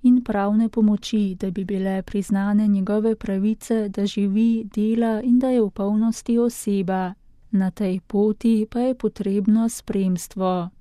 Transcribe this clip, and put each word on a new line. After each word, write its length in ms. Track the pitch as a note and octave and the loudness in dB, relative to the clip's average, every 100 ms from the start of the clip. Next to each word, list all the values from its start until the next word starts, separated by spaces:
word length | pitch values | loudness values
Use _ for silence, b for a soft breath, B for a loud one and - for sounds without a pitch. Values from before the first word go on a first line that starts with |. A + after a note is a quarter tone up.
| B3+ | 6
in 140 | B3 | 4
pravne 460 | A#3+ G3+ G3+ G#3+ A3+ | 2 -2 2 2 2
pomoči, 640 | A3+ G#3+ G#3 - A3 G3 F#3 | 2 2 2 -2 -2 -2 -2
da 100 | F#3+ | -6
bi 140 | F#3 | -6
bile 380 | F#3+ G3 F#3+ F#3+ | -4 -4 -2 -4
priznane 640 | F#3+ G3+ F#3+ G3 G3 G#3 G#3+ | -4 -6 -2 -2 2 2 4
njegove 480 | G3+ F#3+ G#3 A3 A3 | 2 2 0 0 -2
pravice, 720 | - G3 G3+ A3 - A3+ G#3 | -2 -2 -2 -2 -2 -2 -2
da 180 | G3 G3+ | -2 -4
živi, 640 | - G3+ G3 A3+ A3+ A3 G#3+ | 0 0 2 2 0 -4 -4
dela 440 | G#3+ A3+ A3+ G#3+ | 0 0 0 0
in 160 | B3 B3 | 2 2
da 120 | C4 | 4
je 120 | B3+ | 2
v 80 | G#3 | 0
polnosti 680 | - G3 G#3+ A3+ A3+ - A#3 | -2 -2 0 0 -2 -2 0
oseba. 760 | A#3+ - - G3+ F#3 F#3+ F#3 F#3+ - - - | 0 -2 -2 -2 0 -2 -4 -8 -20 -20 -4
Na 200 | G3 F#3+ | 0 0
tej 300 | - G3 F#3 _ | -2 -2 -4 _
poti 600 | G3+ G#3+ G#3+ A#3 A3 G#3+ | 0 0 2 2 2 0
pa 160 | A#3 B3 | -2 -2
je 80 | |
potrebno 760 | B3+ A3 - G3 G3 G3+ G#3+ A3+ | -2 -4 -4 -2 0 2 2 2
spremstvo. 1040 | - - G#3 F#3+ F3+ - - F#3+ F3+ F3 - | -4 -6 -2 0 -2 -6 -4 -2 -2 -6 -12